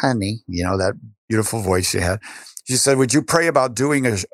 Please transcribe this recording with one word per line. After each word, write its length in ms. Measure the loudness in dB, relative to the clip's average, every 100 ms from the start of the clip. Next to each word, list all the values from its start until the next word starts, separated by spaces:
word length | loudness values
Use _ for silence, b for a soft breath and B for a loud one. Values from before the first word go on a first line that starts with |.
honey," 420 | 0 0 -2 -4 -8
you 160 | -4
know, 140 | -2 0
that 160 | -2 -4 -12 -20 _
beautiful 340 | -2 0 -2
voice 280 | 0 0 0
she 100 | -2
had. 200 | -2 -2 B B B B
She 140 | -4 0
said, 200 | 2 4
"Would 160 | 4
you 80 | 2
pray 260 | 2 2 2
about 280 | 2 0 0
doing 300 | 0 2 0
a, 120 | -2 -4